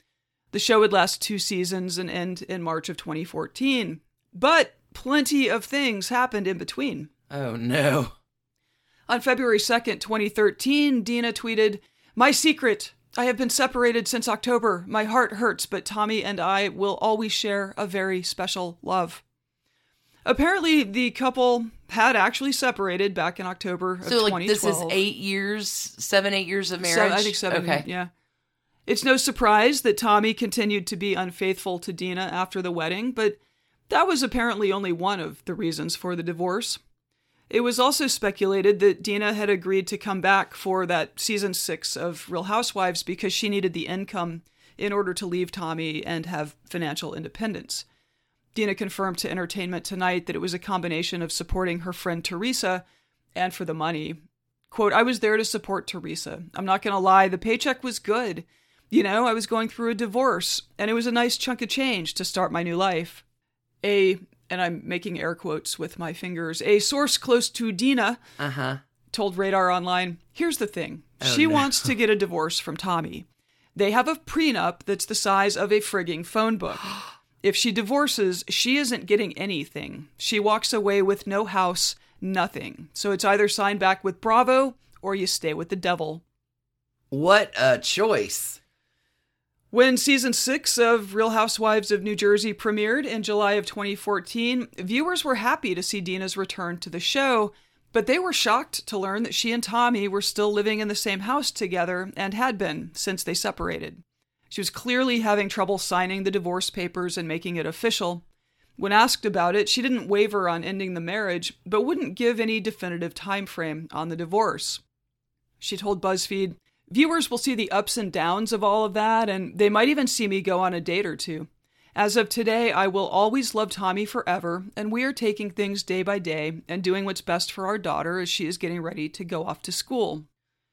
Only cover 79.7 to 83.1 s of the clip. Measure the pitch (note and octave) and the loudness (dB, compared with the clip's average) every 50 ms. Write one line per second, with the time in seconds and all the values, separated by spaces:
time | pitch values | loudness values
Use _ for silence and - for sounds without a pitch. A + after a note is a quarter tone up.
79.7 | - D3+ - - - - D3+ - _ - - - A3+ G#3 G3+ G#3+ G#3+ A3 - - | -10 -10 -10 -10 -12 -14 -16 -18 _ -6 -2 0 0 2 4 4 4 2 2 0
80.7 | B3 G#3+ G3+ G3+ G3+ G3+ F#3+ F#3+ G3+ G3 - G3+ F#3+ G3+ A3 F#3+ G3 F#3+ F#3 F3+ | 0 0 2 2 4 4 4 2 2 0 -2 -2 -2 -2 -2 0 0 2 2 2
81.7 | F3+ - - - - - _ _ _ - - F#3+ F#3+ F#3 E3+ - - C3 B2 - | 2 0 -2 -2 -4 -6 _ _ _ -8 -6 -2 0 0 0 0 -2 -8 -10 -10
82.7 | - - D#3+ D3 - - - G3+ | -12 -14 -18 -14 -10 -4 -2 -2